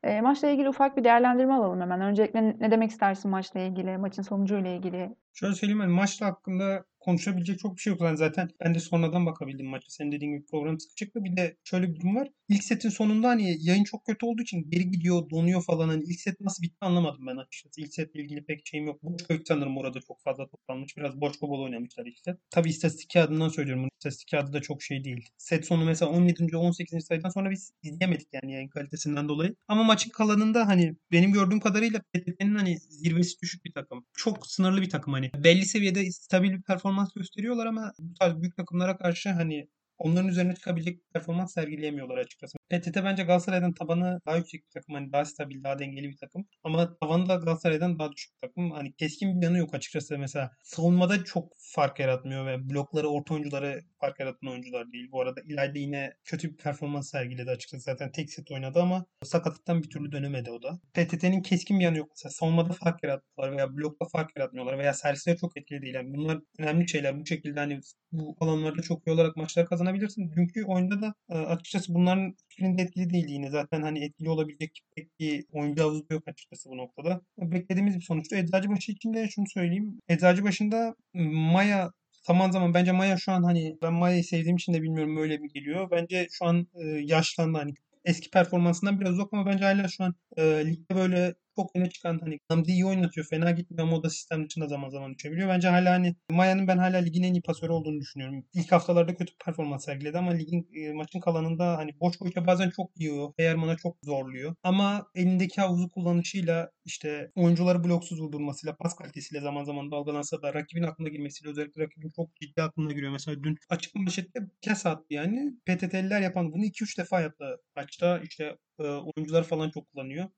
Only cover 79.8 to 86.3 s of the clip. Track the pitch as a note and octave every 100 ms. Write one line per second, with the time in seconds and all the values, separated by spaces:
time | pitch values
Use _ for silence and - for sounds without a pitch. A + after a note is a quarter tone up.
79.8 | G#3+ G3 _ E3 F3+ F3+ G3+ F3+ G#3 A3+
80.8 | A3+ A3+ _ F3 D#3+ D#3 D#3+ F3 G3+ G3+
81.8 | F3 - _ _ - F3 F#3+ F#3 F3 F3
82.8 | F3+ F#3 F#3+ F#3 - F#3 F3 E3+ D#3+ D#3
83.8 | E3 E3+ F3 F3+ E3+ E3+ D#3+ F3 - E3
84.8 | D#3+ D#3+ D#3 D#3 D#3 D3+ D3 D3 C#3+ E3
85.8 | F#3+ E3+ E3+ F#3 E3+